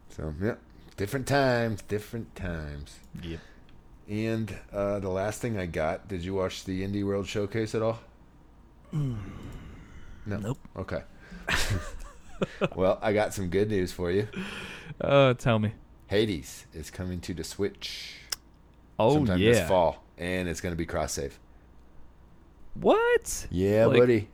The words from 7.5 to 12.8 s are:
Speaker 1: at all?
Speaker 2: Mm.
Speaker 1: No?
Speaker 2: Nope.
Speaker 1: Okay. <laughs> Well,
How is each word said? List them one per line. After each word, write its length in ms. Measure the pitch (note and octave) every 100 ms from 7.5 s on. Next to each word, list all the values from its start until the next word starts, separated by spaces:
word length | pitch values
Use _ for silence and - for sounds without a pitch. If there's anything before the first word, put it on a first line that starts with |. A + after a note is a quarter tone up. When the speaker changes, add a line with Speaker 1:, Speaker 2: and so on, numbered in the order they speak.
| A2+ G#2+
Speaker 1:
at 80 | A#2
all? 180 | A2 A2+ - - - - - - - - -
Speaker 2:
Mm. 260 | D#3 C#3 A2+ G2 G2 - - - - - - - -
Speaker 1:
No? 140 | - G2+
Speaker 2:
Nope. 200 | G2 C3+ - -
Speaker 1:
Okay. 260 | F#2 E2 - - - - -
<laughs> 300 | - - G2 - - - - - - - - G3
Well, 240 | -